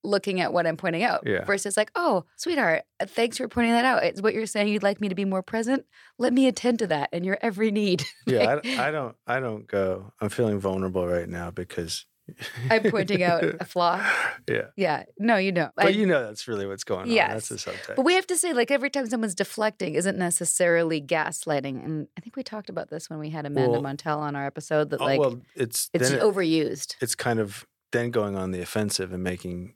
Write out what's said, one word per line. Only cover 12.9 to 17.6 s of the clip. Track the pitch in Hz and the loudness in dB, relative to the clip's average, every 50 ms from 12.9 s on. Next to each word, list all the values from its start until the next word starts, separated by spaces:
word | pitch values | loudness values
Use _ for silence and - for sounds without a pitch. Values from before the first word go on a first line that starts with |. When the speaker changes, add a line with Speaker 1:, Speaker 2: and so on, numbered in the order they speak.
| 220 208 196 180 202 185 180 | 0 0 0 0 0 2 2
Speaker 1:
out | 175 170 165 | 2 2 2
a | 175 160 - 160 185 | 0 -2 -2 -4 -10
flaw. | - - 180 175 170 175 185 - - - - - - - - _ - | -6 -2 0 2 2 2 0 0 0 0 0 -2 -4 -6 -8 _ -4
Speaker 2:
Yeah. | - - - - _ | -4 -4 -4 -6 _
Speaker 1:
Yeah. | - 190 165 147 - - - _ - | -2 0 0 0 -4 -6 -14 _ -2
No, | 202 233 233 | 2 2 4
you | 190 190 196 | 4 2 2
don't. | 180 175 156 113 - | 2 0 0 0 2
Speaker 2:
But | - 202 | 4 4
Speaker 1:
I | 196 | 4
Speaker 2:
you | 196 214 208 | 4 4 4
know | 185 165 139 120 | 4 4 2 2
that's | 107 110 - - | -2 -10 -10 -6
really | - 113 101 98 | -4 -4 -2 -2
what's | 98 98 95 - | -4 -6 -8 -4
going | - 104 92 | -4 -4 -2
on. | 95 120 | 0 2
Speaker 1:
Yes. | - 220 - - - 110 - - | 4 4 4 2 0 -6 -6 -6
Speaker 2:
That's | - - | -8 -8